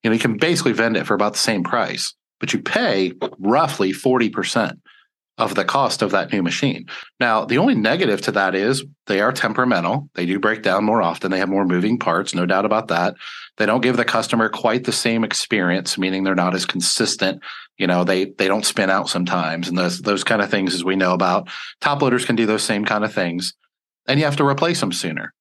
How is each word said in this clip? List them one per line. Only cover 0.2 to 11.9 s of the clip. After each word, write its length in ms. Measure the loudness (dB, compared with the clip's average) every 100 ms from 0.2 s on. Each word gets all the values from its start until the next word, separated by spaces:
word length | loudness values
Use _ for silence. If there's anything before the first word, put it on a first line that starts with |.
| 2 0
basically 340 | 0 2 0
vend 260 | 2 0 0
it 80 | 0
for 80 |
about 200 | 0 0
the 60 | 0
same 220 | -2 -2
price, 520 | 0 0 -2 -4 -8 -10 _ _
but 120 | -4
you 60 | -4
pay 540 | -2 0 0 2 0 -2 -10 -4
roughly 560 | 0 2 2 0 -2
forty 360 | 0 2 2 0
percent 480 | -2 -2 -2 -2 -6 _ _ _ _ _ -4
of 160 | -2 0
the 80 |
cost 380 | 0 0 0 0
of 100 | 0
that 200 | 0 0
new 100 | -2
machine. 420 | -2 0 -2 -2 -10 -16 -18 _
Now, 260 | 0 0 2
the 120 | 2
only 160 | 4
negative 480 | 2 2 2 2 0
to 100 | 0
that 220 | 0 2
is 300 | 2 0 0 -4 _ -2
they 140 | 2
are 100 | 2
temperamental. 760 | 0 -2 0 2 2 0 -2 -4
They 120 | -6 -2
do 140 | 0
break 220 | 0 0
down 220 | 0 2
more 180 | 2 2
often. 300 | 0 -2 -4
They 80 | -2
have 100 | 0
more 160 | 0 2
moving 320 | 2 2